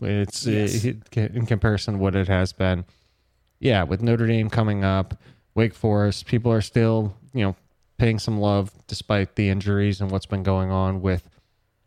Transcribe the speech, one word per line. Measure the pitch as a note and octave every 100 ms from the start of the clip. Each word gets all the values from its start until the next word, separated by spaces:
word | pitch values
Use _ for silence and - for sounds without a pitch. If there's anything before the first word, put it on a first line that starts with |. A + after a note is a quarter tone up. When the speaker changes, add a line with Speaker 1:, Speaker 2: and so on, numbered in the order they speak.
Speaker 1:
it's, | - G#2 G2 - A2+
Speaker 2:
Yes. | G#2+ G#2 A2 A2
Speaker 1:
uh, | A2 -
it, | - G#2+
in | A2 A#2
comparison | A2 A2+ G#2 - G2+
to |
what | G2 F#2+
it | F#2
has | F#2 F#2
been. | - F#2+ F2+ F2 _ _ _ _ _ _ -
Yeah, | C#3 G#2
with | E2 F#2
Notre | A#2 A#2 A2+
Dame | A2+ G#2+
coming | A#2 A2 G2+
up, | G2 F#2+ F#2+ - - - _ -
Wake | A2+
Forest, | - A2+ G#2 G#2 - -
people | A#2+ A#2+
are | A2+
still, | G2+ - A2+ A2+ G#2+ F#2+ -
you | B2+ G2+
know, | F#2 _ _ _ -
paying | A#2 A2
some | - G#2+
love | G#2 G2+ G2 - -
despite | - - G#2 F#2+ -
the | G2+
injuries | G2 G2 G2+ G2+ F#2+
and | G2
what's | F#2+ -
been | G2
going | F#2+ F#2+ F#2+
on | F#2+ F#2+ F#2+
with | F#2+ F2 - _ _ _ _ _